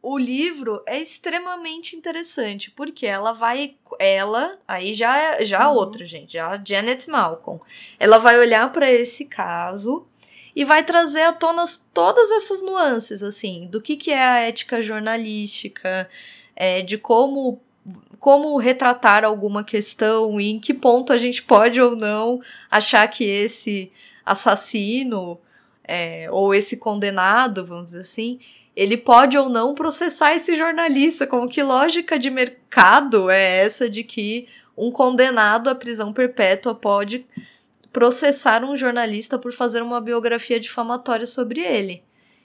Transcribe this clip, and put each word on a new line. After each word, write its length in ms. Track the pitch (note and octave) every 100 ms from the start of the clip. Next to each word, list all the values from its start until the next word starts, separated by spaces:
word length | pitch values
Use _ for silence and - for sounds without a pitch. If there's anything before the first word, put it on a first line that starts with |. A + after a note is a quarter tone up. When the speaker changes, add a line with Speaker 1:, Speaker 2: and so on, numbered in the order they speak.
Speaker 1:
o 140 | A#3 C#4
livro 640 | B3 C4 E4 D4+ A#3 G#3
é 140 | - C4
extremamente 920 | D#4+ - F4+ E4+ F4+ F4+ E4+ D#4+ E4
interessante, 760 | E4 E4+ E4 E4+ - A3 G3+ -
porque 340 | - D4 - A3+
ela 260 | G3 G#3+
vai, 440 | A3+ A3+ B3+ C#4+ _ _ -
ela, 580 | G3 F#3+ G3+ A3+ D#4+ G4 -
aí 280 | F#3 F#3+
já 220 | G#3+ A3+ C4+
é, 280 | D#4+ -
já 240 | G#3+ G3 C#4
Speaker 2:
Uhum. 60 | C4
Speaker 1:
outra, 280 | G3 A3
gente, 280 | F3 D#3+ D3+
já 160 | E3+ E3
a 120 | G3+
Janet 440 | G3 G3+ A3 C4 -
Malcolm, 520 | D4 F3+ E3 - E3 _ - - _
ela 180 | G#3 A3
vai 180 | A#3 A#3+
olhar 320 | A#3+ A3 B3+
pra 180 | D#4+ C4+
esse 360 | B3 A#3+ - C#4+
caso 760 | - F#3 E3+ F3 G3 G#3 D4+ _ _ _ - - -
e 80 |
vai 180 | C#4 D4+
trazer 400 | D#4+ E4+ E4 D4+
à 100 | E4
tona 300 | E4 E4 E4+
as, 140 | E4+ -
todas 560 | _ - F4 A#4+ G#4+
essas 300 | G#4+ G#4+ G4
nuances, 600 | F#4+ F#4+ D#4 A3+ A3+ G3+
assim, 460 | G3+ G#3 G3+ F3 F3
do 100 | G#3
que 160 | G#3+ D4+
que 140 | -
é 100 | C#4
a 140 | B3+ B3
ética 400 | A#3 A#3 - A#3
jornalística, 1300 | G#3+ G#3+ A3 A3+ A3 G#3+ G#3 - G3+ - F#3+ F#3 F#3 - - - _ -
é, 240 | F#3 F#3
de 160 | F#3 G#3+
como, 640 | - A3+ C#4 C#4 B3+ - _ _ - - _ -
como 380 | C#4 C#4 D4+ C#4+
retratar 680 | A#3+ B3+ B3+ A#3+ A3+ G3+
alguma 380 | G#3+ G#3+ G#3 G3+
questão 760 | G#3 G#3+ G#3 - G#3+ A3 A3 G#3
e 100 | G#3
em 80 | A3
que 140 | -
ponto 380 | C4 C4 A#3+ B3+
a 60 | A#3+
gente 240 | B3 B3
pode 360 | - G#3+ A#3 A#3+
ou 140 | B3
não 460 | A#3 G#3+ G#3+ A3+ B3 - - _
achar 360 | G#3+ G#3 A3+ G#3+
que 160 | -
esse 680 | G#3+ G3 G#3+ - - G3+ F#3 _ _ _
assassino, 1120 | - F#3+ A3+ G3+ - A3 G3+ B3 C4 G#3+ F3 E3+ _ _ _ _
é, 440 | - F3 E3+ E3 D#3+
ou 240 | F3 G3
esse 220 | G3 G3+ -
condenado, 840 | A3 G#3 G3+ G3 F#3 A3 B3+ F#3+
vamos 220 | F3 F3 E3+
dizer 140 | F3
assim, 380 | F#3 - A3+ B3 _ _ _
ele 220 | - G3+ A#3
pode 400 | A#3+ A#3+ C4 C#4+
ou 120 | C4+
não 240 | A#3 A#3+
processar 580 | C#4+ D#4+ D4+ F4 - D4+
esse 200 | D#4+ E4 D#4+
jornalista, 720 | D#4+ D#4+ E4 C#4 D4+ D#4+ C#4
como 200 | B3 B3
que 140 | B3
lógica 560 | C#4 B3+ D#4 E4 E4+ D#4
de 120 | C4
mercado 1000 | C4 B3 - _ - F#3+ B3 C#4 A3 F#3
é 300 | F#3+ F#3+ F#3
essa 260 | G#3 - A#3+
de 120 | G#3
que 440 | A3 - G#3 A#3 A#3+ - _ -
um 120 | A#3
condenado 800 | B3 B3+ B3 C4 A#3+ G#3 A3 A#3
à 60 |
prisão 360 | B3 A#3+ A3+ G#3
perpétua 640 | G#3+ B3 B3 F#3+ G3 A#3+
pode 520 | F#3+ G#3 G3+ G3+ B3 B3+ - - _ _ _ _
processar 720 | B3 A#3+ B3 C#4+ C#4 C#4 A3+
um 100 | C4 C#4
jornalista 640 | B3+ A#3+ A3+ G#3 G#3+ B3+
por 140 | B3
fazer 300 | A#3+ A#3+ A#3
uma 180 | A#3+ A#3+
biografia 580 | A3+ A#3 A#3 A3+ - A#3
difamatória 680 | A3 - A#3 B3 B3 A3+ A#3
sobre 340 | - A#3 B3
ele? 420 | F4+ B3 G3 F3 _ _ _ _